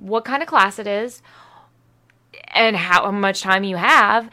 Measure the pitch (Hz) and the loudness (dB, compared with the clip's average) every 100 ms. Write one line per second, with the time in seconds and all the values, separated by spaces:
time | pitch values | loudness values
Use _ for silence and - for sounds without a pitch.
0 | 196 226 226 277 330 294 196 208 208 202 | -6 -6 -4 -6 0 2 2 0 -6 -6
1 | 240 - _ - - - _ _ _ _ | -6 -12 _ -20 -20 -20 _ _ _ _
2 | _ _ _ - - - 226 202 175 175 | _ _ _ -20 -4 0 2 0 2 2
3 | 196 202 196 196 190 190 196 180 214 302 | 2 -2 -2 -2 0 0 -2 -2 2 4
4 | 208 220 226 | 4 2 -2